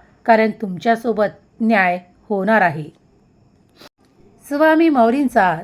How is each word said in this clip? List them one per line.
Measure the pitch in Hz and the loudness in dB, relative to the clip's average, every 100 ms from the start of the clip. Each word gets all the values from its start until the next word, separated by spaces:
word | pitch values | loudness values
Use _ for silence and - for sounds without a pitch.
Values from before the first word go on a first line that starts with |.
| _ _ | _ _
कारण | - 220 220 | 0 2 0
तुमच्यासोबत | 214 196 175 226 226 240 214 196 - _ - | -4 -10 -6 -2 -2 -2 -2 -4 -6 _ -6
न्याय | 226 214 180 180 - _ - | -2 0 0 -4 -10 _ -8
होणार | 202 196 214 | -4 0 0
आहे. | 175 151 151 - _ _ _ _ _ _ _ _ - _ _ _ _ _ - | 0 -2 -12 -18 _ _ _ _ _ _ _ _ -20 _ _ _ _ _ -8
स्वामी | 285 320 320 330 | 0 2 4 2
माऊलींचा | 262 226 277 262 226 185 160 | 4 2 2 0 0 0 -2